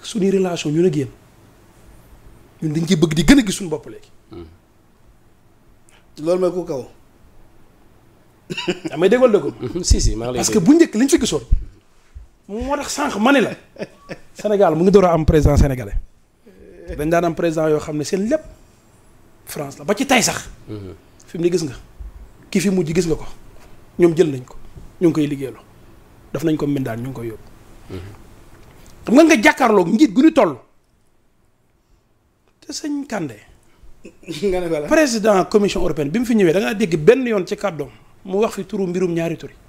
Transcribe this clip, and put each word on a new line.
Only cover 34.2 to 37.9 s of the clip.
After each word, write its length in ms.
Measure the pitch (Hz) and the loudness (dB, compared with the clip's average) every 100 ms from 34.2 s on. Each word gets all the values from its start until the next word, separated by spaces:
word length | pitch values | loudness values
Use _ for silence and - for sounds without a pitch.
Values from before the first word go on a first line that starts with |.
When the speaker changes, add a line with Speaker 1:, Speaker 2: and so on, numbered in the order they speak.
| - 151 | -14 -4
Speaker 3:
Nga 160 | 196 185 | -2 -2
ne 60 | 175 | -2
ko 40 | |
la. 140 | 160 147 | -4 0
Speaker 1:
Président 580 | 311 302 226 208 196 170 | 2 2 2 2 2 2
commission 360 | 214 202 196 | 2 0 0
européenne 280 | 180 156 143 | -2 -2 -2
bi 80 | 185 | -2
mu 60 | 233 | 0
fi 100 | 226 | 2
ñëwee, 180 | 180 | 4
da 60 | 156 | 2
ngaa 140 | 240 214 | 0 -2
dégg 200 | 214 165 | -2 2
benn 280 | 151 254 247 | 4 4 2
yoon 200 | 214 175 | -4 -4
ci 80 | 202 | -6
kàddoom 320 | 202 156 135 | -6 -8 -12